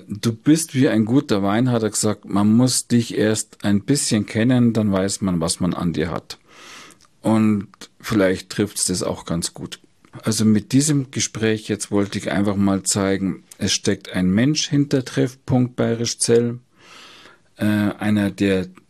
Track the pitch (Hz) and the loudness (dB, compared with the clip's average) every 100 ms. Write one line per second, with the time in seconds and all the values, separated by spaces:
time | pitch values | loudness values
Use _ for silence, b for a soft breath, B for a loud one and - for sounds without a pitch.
0 | - 107 117 113 - 160 - 131 131 107 | -6 -6 -4 -2 2 2 2 0 2 2
1 | 110 135 143 104 98 110 127 120 107 - | 2 2 2 0 2 2 2 2 0 -2
2 | 107 101 - 95 107 113 127 - - 120 | -2 -2 -2 2 4 4 4 0 0 0
3 | 117 - 107 110 - - 104 101 - 143 | 0 0 0 0 -6 -6 0 0 0 -2
4 | - 110 101 110 120 127 120 113 107 95 | 0 -2 -2 0 2 4 4 2 2 2
5 | 98 - 95 87 82 - 90 - 87 76 | 0 -2 -2 0 -2 -2 -2 -2 -2 -2
6 | 82 - - - _ B B B B B | -4 -6 -10 -20 _ B B B B B
7 | B _ 107 110 107 104 - - - _ | B _ 0 2 2 0 -4 -16 -20 _
8 | - 120 95 92 - - 101 - - 90 | -2 2 2 0 -4 -4 -2 -2 -4 -2
9 | 95 90 - 85 - - - - _ _ | -4 -6 -6 -6 -6 -8 -14 -14 _ _
10 | _ - - 110 110 107 - 131 147 143 | _ -8 -4 0 4 2 2 2 2 0
11 | 127 113 - - 110 107 - 104 - 101 | -2 -6 -6 -2 -2 -2 -4 -6 -2 -2
12 | 98 101 - 95 104 98 98 98 - 107 | -2 -4 -4 -2 -2 0 0 0 -2 -2
13 | 98 95 95 - - - 98 - - 98 | 0 0 -2 -6 -12 -8 -4 -4 -2 -4
14 | - 92 92 101 135 156 - 143 143 135 | -4 -2 0 2 2 0 -2 -2 0 -2
15 | 127 - 131 - - 127 123 - 117 117 | -2 -2 -4 -4 -2 0 0 -2 -2 -2
16 | 117 - - 117 120 120 _ b b b | -4 -4 2 2 2 -4 _ b b b
17 | b b b b b - 107 104 104 - | b b b b b -4 0 2 0 -2
18 | 104 107 101 90 98 95 90 - | -2 0 0 0 2 2 -2 -12